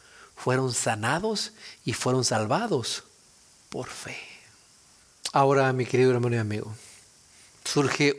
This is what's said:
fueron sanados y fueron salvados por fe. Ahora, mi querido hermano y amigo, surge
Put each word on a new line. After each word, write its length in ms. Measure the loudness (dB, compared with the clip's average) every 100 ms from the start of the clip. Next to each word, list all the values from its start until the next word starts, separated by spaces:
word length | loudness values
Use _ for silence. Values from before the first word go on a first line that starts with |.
| -20 -20 -20
fueron 380 | -6 0 0 0
sanados 800 | -2 -2 -2 -2 -2 -2 -4 -6 -12 -20 -10
y 80 | -6
fueron 320 | -2 0 0
salvados 800 | 2 0 0 0 0 -2 -2 -8 -12 _ -20 _ _ _ _
por 200 | -10 -10
fe. 300 | -12 -12 -14 -16 -20 -20 -20 _ _ _ _ _ _ -2
Ahora, 400 | 2 4 4 4
mi 120 | 0 0
querido 240 | 4 4
hermano 240 | 4 2
y 40 | 0
amigo, 360 | -2 -4 -8 -14 -18 -20 -20 -20 _ -20 -20 -12
surge 560 | -2 0 0 2 2